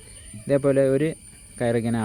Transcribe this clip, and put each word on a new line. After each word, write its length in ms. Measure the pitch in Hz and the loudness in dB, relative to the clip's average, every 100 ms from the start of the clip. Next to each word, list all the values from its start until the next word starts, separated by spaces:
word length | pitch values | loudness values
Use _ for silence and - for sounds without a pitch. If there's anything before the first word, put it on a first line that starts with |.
| - - - 107 | -20 -20 -20 -12
ഇതേപോലെ 380 | - 139 139 135 135 | -2 0 2 2 2
ഒരു 140 | 135 156 - - - - - | 2 -2 -6 -16 -20 -20 -4
കയർ 180 | 120 120 | -2 0
ഇങ്ങനെ 180 | 113 117 | -2 -2